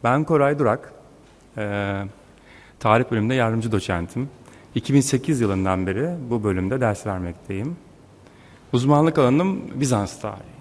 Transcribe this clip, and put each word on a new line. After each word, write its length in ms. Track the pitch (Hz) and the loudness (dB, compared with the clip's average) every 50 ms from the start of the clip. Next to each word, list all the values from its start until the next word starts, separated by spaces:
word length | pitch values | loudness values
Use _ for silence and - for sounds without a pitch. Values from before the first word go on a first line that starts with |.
| - | 2
Ben 200 | 117 127 147 156 | 2 2 2 2
Koray 360 | 151 165 151 143 139 151 143 | 2 2 4 4 2 2 2
Durak, 340 | 147 110 110 139 - - - - - - - - - - - - - - _ 110 | 2 2 2 0 -4 -16 -20 -20 -20 -20 -20 -20 -20 -20 -20 -20 -20 -18 _ -8
eee, 460 | 107 104 101 101 101 98 98 98 101 98 104 - - - - - - - - - - - - - | -6 -4 -2 -2 -2 -2 -2 -4 -6 -8 -12 -16 -20 -20 -20 -20 -20 -20 -20 -20 -20 -20 -20 -4
tarih 260 | - 113 107 117 127 - | 2 4 4 4 4 2
bölümünde 220 | 120 110 107 117 131 | 0 -2 0 0 2
yardımcı 380 | 131 120 113 110 113 110 120 | 2 2 2 0 -2 -2 0
doçentim. 580 | 110 98 - - 92 87 85 90 - 120 127 139 - - - - - - - - - | -2 -2 0 0 -2 -2 -2 -6 -6 -8 -8 -8 -10 -18 -20 -20 -20 -20 -20 -6 -6
İki 180 | 113 - - 139 | -6 -2 2 2
bin 80 | 143 | 2
sekiz 400 | 131 139 - 127 - - 156 127 | 4 4 0 -2 0 0 0 0
yılından 460 | 117 101 98 95 95 95 95 92 92 92 | 2 0 2 0 2 0 0 0 0 -2
beri 220 | 95 104 143 170 175 170 135 120 | -2 -2 -2 -4 -6 -8 -6 -4
bu 140 | 117 117 104 | -4 -2 0
bölümde 380 | 104 95 92 92 95 123 131 | 0 0 0 0 -2 -2 0
ders 240 | 127 113 104 - - | 0 0 -2 -2 -4
vermekteyim. 720 | 104 98 92 90 87 87 - - - 98 95 110 151 175 170 - - - - - - - - - - - - - - - - - - - | -6 -6 -6 -6 -8 -8 -12 -12 -10 -8 -6 -6 -6 -8 -10 -16 -20 -20 -20 -20 -20 -20 -20 -20 -20 -20 -20 -20 -20 -20 -20 -12 -2 -2
Uzmanlık 440 | 123 123 139 147 147 156 165 160 160 | 0 4 4 4 4 4 2 4 4
alanım 440 | 139 123 131 151 180 196 190 - - - - | 4 4 4 4 2 0 -2 -4 -8 -10 -6
Bizans 440 | 131 143 131 123 104 101 - - - | -4 -2 0 0 0 -2 -4 -8 -10
tarihi. 360 | - 107 98 95 - - - - | -10 -10 -10 -12 -16 -20 -20 -20